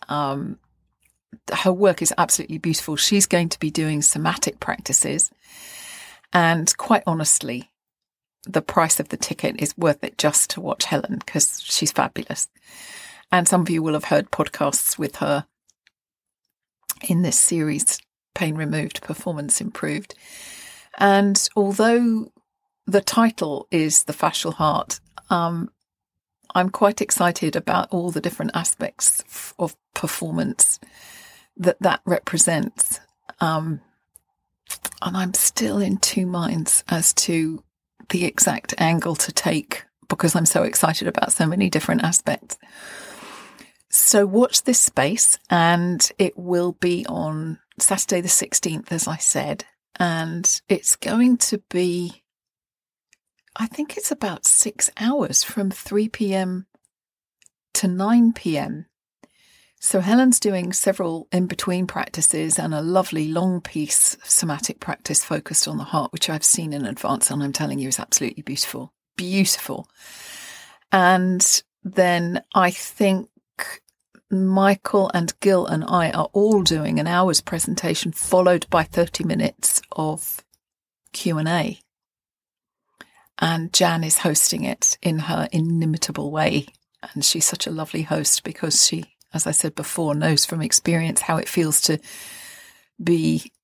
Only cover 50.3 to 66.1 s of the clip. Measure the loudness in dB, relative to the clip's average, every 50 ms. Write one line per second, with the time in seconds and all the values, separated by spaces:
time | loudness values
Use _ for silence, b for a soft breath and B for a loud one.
50.3 | -4 -2 -2 0 -2 -2 _ -2 -2 0 0 -2 -2 -2 -2 -2 2 4 4 4
51.3 | 4 2 0 -2 -2 -4 _ -4 -2 0 0 0 0 -2 -4 -6 -8 _ _ _
52.3 | _ _ _ _ _ _ _ _ _ _ _ _ _ _ _ _ _ _ _ _
53.3 | _ _ _ _ -8 -6 -6 -6 -6 -8 -8 -8 -8 -6 -6 -6 -4 -4 -4 -6
54.3 | -4 -2 2 2 4 4 2 0 0 -4 -4 -4 -2 -2 0 0 2 2 0 0
55.3 | 0 0 0 0 -2 -2 -2 -2 -2 -4 -6 -2 0 0 0 0 -2 -2 -2 0
56.3 | 0 0 0 -2 -4 -6 -8 _ _ _ _ _ _ _ _ _ _ _ _ _
57.3 | _ _ _ _ _ _ _ _ -6 -2 -2 -2 0 0 2 4 6 6 6 6
58.3 | 4 0 -2 -2 -2 -2 -4 -4 -8 -10 -12 _ _ _ _ _ _ _ b b
59.3 | b b b b b b b b b b -4 0 0 2 2 4 6 6 6 6
60.3 | 4 4 2 0 0 0 -2 -2 -2 0 0 0 0 0 -2 -4 -4 -6 -6 -2
61.3 | 0 0 0 0 -2 -4 -2 -2 0 0 -2 -2 -4 -6 -6 -6 -4 0 0 0
62.3 | 2 0 0 0 0 -2 -2 -2 -2 -2 0 2 2 2 2 2 -2 -2 -2 0
63.3 | 0 0 0 0 0 -2 -4 -6 -6 -4 -2 0 2 2 2 2 0 -2 -2 0
64.3 | 0 2 2 0 -4 -4 -4 -6 -8 -8 -8 -8 -8 -8 -4 -2 -2 -2 -2 -2
65.3 | -4 -6 -4 -2 -2 -2 -2 -2 -4 -8 -6 -4 -2 -2 -2 -2